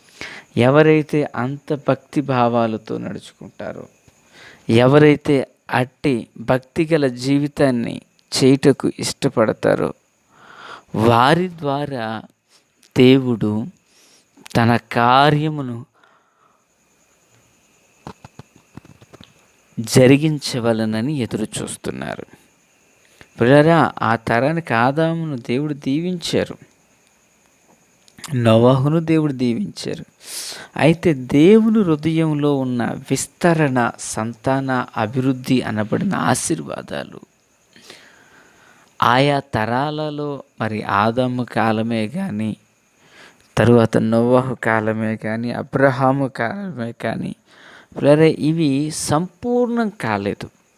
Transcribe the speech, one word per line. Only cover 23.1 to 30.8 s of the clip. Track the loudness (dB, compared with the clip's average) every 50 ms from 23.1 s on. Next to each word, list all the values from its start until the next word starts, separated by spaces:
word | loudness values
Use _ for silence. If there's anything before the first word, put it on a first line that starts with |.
| _ -20 -20 _ _ 0
ప్రియులారా, | 4 6 6 6 6 6 4 4 2 2 0 -2
ఆ | -2 -2 -2
తరానికి | -2 -2 0 0 0 0 0 -2 -4 -4 -2 0
ఆదామును | 2 2 2 0 0 -2 -2 -2 -4 -6 -6 -8 -8
దేవుడు | -6 -6 -4 -4 -4 -4 -8
దీవించారు, | -8 -6 -4 -4 -4 -4 -4 -6 -8 -6 -4 -2 -2 -2 -4 -6 -14 -20 _ _ _ _ _ _ _ _ _ _ _ _ _ _ _ _ _ _ _ _ _ _ _ _ _ _ _ _ _ _ -20 -12 -6 -4
నోవాహును | 0 2 4 4 6 6 6 4 4 2 0 0 0
దేవుడు | 0 0 0 0 0 0 -2
దీవించారు. | -2 -2 -2 -2 -2 -4 -6 -8 -10 -10 -10 -10 -10 -12 -18 _ _ -20 -16 -14 -14 -14 -14 -14 -16 -18 -12 -4
అయితే | 0